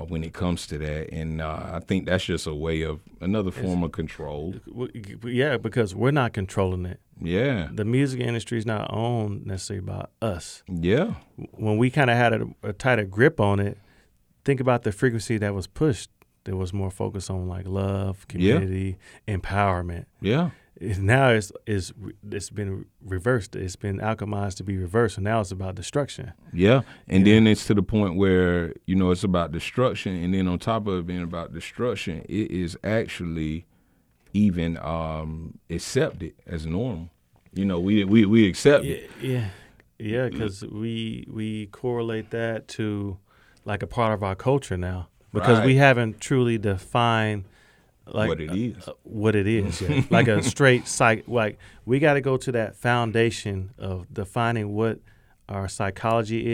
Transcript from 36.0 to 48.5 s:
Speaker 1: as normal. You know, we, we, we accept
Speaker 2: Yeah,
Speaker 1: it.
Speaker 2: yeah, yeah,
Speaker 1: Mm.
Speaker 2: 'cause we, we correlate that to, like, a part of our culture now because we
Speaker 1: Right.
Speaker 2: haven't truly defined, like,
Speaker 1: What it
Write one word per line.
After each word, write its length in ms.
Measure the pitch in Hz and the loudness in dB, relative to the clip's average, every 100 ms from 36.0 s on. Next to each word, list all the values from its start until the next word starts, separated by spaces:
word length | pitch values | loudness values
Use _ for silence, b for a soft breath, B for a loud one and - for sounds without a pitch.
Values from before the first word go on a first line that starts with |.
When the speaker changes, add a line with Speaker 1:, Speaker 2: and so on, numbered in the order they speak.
| 156 87 82 - - | -2 -4 -12 -14 -10
Speaker 1:
as 200 | 82 80 | -8 -4
normal. 440 | 87 127 85 85 _ _ _ _ | -4 -4 -6 -12 _ _ _ _
You 120 | 90 | -2
know, 160 | 98 87 | 0 0
we, 240 | 95 104 | 4 4
we, 200 | 95 113 | 6 6
we 240 | 98 113 101 | 8 6 6
accept 360 | - 143 147 | 6 6 6
Speaker 2:
Yeah, 100 | 139 | 2
Speaker 1:
it. 160 | 131 - - | -6 -10 -10
Speaker 2:
yeah, 280 | 131 127 104 B B B _ - | -4 -4 -4 B B B _ -12
yeah, 300 | 107 117 127 | -4 -2 -2
Speaker 1:
Mm. 100 | - | -4
Speaker 2:
'cause 260 | 110 98 107 | -6 -8 -10
we, 560 | 107 117 113 113 120 - | -8 -6 -4 -6 -8 -10
we 380 | 110 107 107 101 | -6 -6 -6 -10
correlate 640 | - 127 120 117 110 107 | -8 -4 -2 -2 -4 -6
that 380 | 117 113 110 - | -4 -4 -6 -8
to, 500 | - 107 104 101 92 b b b b | -6 -4 -2 -6 -8 b b b b
like, 180 | - 101 | -8 -6
a 40 | 101 | -4
part 280 | - 110 | 0 0
of 80 | 104 | 2
our 120 | 101 95 | -2 -2
culture 400 | 127 139 - 90 | 0 0 0 -4
now 320 | 90 92 87 _ _ | -4 -6 -10 _ _
because 240 | 107 104 113 | 0 4 6
we 80 | 127 | 6
Speaker 1:
Right. 40 | 131 | 6
Speaker 2:
haven't 420 | 139 120 113 104 | 8 6 2 -4
truly 380 | - 135 120 113 | 0 2 2 2
defined, 840 | 101 95 - 127 117 113 107 104 95 b b b b b - | 0 -2 -2 2 4 4 0 -2 -8 b b b b b -8
like, 220 | 107 107 | -2 0
Speaker 1:
What 120 | 80 | -2
it 100 | 78 | -4